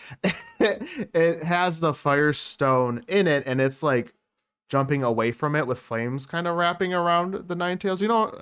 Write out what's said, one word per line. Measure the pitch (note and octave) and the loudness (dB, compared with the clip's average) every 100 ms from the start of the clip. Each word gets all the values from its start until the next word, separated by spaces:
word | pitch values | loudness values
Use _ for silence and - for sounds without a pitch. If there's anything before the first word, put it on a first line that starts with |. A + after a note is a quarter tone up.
<laughs> | - B2+ F#3 - - - | -20 -4 -4 -4 -8 0
it | A3 - C4+ D4 - E3+ E3 E3 | 0 0 -6 -10 -4 2 2 2
has | D#3+ F3 F3+ D#3+ | 0 0 0 0
the | D#3+ | -2
Fire | C#3+ D3 C#3+ D3+ | 0 2 4 2
Stone | C#3 - - C#3 C3 B2 A#2 - | 0 -6 -2 2 4 2 -2 0
in | G3 F3+ | 2 4
it | C#3+ C#3 | 2 0
and | C3 | 0
it's, | C3+ C3+ | 0 0
like, | D3+ B2+ - _ _ _ _ _ _ | 0 0 -2 _ _ _ _ _ _
jumping | C#3 C3+ C#3+ | -2 0 0
away | B2+ A2+ A2+ | 0 2 0
from | A2+ D3+ | 0 -2
it | D3+ B2+ | 0 -2
with | B2+ | -4
flames | - A2+ A#2+ C3+ C3+ | -4 -4 -4 -6 -6
kinda | E3+ F3 | -4 -2
wrapping | E3+ F3 E3+ F#3 | 0 0 0 -2
around | F3+ E3+ E3+ F3+ F#3+ F3 | 0 2 2 0 -6 -6
the | |
Ninetales. | F3 F3 F3+ G3+ F#3 | -4 -2 -2 -2 0
You | G#3+ | 2
know, | A3+ A3 - | 2 0 -2